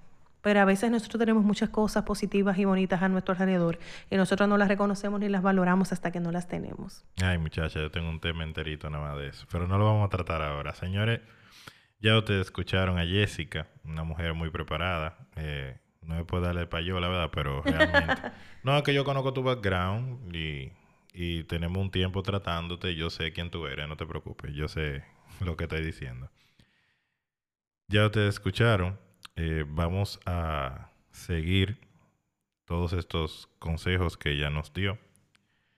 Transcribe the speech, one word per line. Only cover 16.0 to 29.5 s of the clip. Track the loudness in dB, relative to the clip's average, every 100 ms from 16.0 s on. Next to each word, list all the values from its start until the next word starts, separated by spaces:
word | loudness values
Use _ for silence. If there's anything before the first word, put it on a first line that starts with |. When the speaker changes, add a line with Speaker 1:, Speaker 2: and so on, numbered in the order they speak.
Speaker 2:
no | -8 -6
es |
por | -2 -2
darle | 0 -2 -4
payola, | -4 -2 -2 -2
¿verdad? | 0 -2
Pero | -2 -2 -2
realmente. | 0 2 2 2 2 -2 -6 -14
Speaker 1:
<laughs> | -20 -6
Speaker 2:
No, | 0 2
es |
que | 2
yo | 2
conozco | 2 0 -2
tu | 0
background | 0 0 0 0 0 -2 -4 -8 -8
y, | -6 -4 -6 -10 -16 _ _ _
y | -8 -4 -4
tenemos | -4 -4 -2 -2
un | -2
tiempo | 0 0 0
tratándote. | -2 -2 -2 -4 -4 -6 -4
Yo | -2 -4
sé | -4 -6
quién | -4 -6
tú | -6 -8
eres, | -8 -8
no | -8
te | -8
preocupes. | -8 -10 -12 -10
Yo | -6 -4
sé | -2 -4 -4 -10 _ -16 -6
lo | -4 -4
que |
estoy | -4 -4
diciendo. | -4 -6 -10 -12 -14 _ _ _ _ _ _ _ _ _ _ _ _ _ _ _ 0
Ya | 4 4
ustedes | 4 2
escucharon. | 0 -2 2 4 4 2 -4 _ _ -14 -6
Eh, | -2